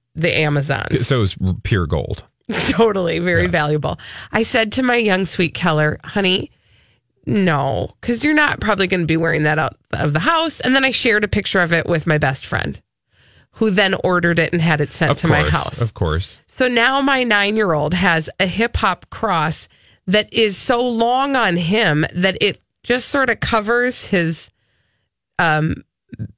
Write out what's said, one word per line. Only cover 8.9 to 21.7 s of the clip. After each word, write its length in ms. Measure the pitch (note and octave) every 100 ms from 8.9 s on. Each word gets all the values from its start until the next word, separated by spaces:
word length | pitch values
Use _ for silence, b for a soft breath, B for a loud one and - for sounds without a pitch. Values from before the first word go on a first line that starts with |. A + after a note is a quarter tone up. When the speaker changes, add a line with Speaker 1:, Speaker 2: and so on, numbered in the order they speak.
| F#3 D#3+
Speaker 1:
be 120 | D#3+
wearing 260 | E3 D3+
that 160 | D3+ D3+
out 160 | C3+ - _
of 220 | - D#3
the 60 | D#3
house." 400 | A3 E4 D#4+ -
And 140 | - C4+
then 80 | C4+
I 60 |
shared 320 | - B3 G#3
a 40 | G#3
picture 340 | G#3+ F#3+ F#3+
of 100 | E3+
it 120 | E3 -
with 220 | E3 D#3
my 100 | D3+
best 280 | D3 C3+ -
friend, 360 | - - - _ _ _ b b b b
who 160 | - A3
then 260 | F#3+ G3 F#3+
ordered 360 | F3+ F3+ E3+ E3+
it 140 | D#3+
and 80 | F3
had 200 | E3 D3+
it 120 | C#3+
sent 180 | - D3+
Speaker 2:
Of 60 | C#3+
Speaker 1:
to 80 | E3
my 140 | D3
Speaker 2:
course, 120 | D3+
Speaker 1:
house. 280 | D#3 - -
Speaker 2:
of 120 | A2
course. 460 | - E2+ D#2+ - - -
Speaker 1:
So 200 | - B3+
now 340 | A#3+ A#3+ C4+
my 220 | C#4 C4+
nine-year-old 720 | B3 G#3 G3+ A3 G3+ D#3 D3+
has 360 | F3 F#3 E3 D#3 -
a 60 | F#3
hip-hop 640 | F#3+ A#3 - G#3 F3+ -
cross 580 | - A3 E3+ D#3 D#3+ - b b b -
that 240 | G#3 G#3
is 240 | A#3 A3 F#3
so 300 | - A#3+ B3
long 500 | A3+ A#3 B3+ C#4 C4+
on 220 | G#3+ F3
him 480 | E3